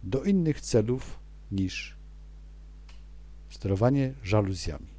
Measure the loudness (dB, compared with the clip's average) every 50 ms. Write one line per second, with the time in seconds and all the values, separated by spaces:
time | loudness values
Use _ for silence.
0 | -2 0 0 0 4 4 4 6 6 4 2 0 -2 4 4 4 6 6 0 -2
1 | -2 -8 -10 -12 -12 -16 -18 -18 -10 -4 0 0 0 0 0 -4 -8 -8 -12 -16
2 | -16 -16 -16 -16 -16 -16 -16 -16 -16 -16 -18 -18 -18 -18 -16 -18 -16 -16 -16 -16
3 | -14 -14 -14 -16 -14 -14 -14 -16 -16 -16 -14 -4 2 2 4 6 6 6 6 4
4 | 2 0 -2 -6 -2 4 4 6 6 4 0 -2 -2 -4 -4 -6 -8 -12 -16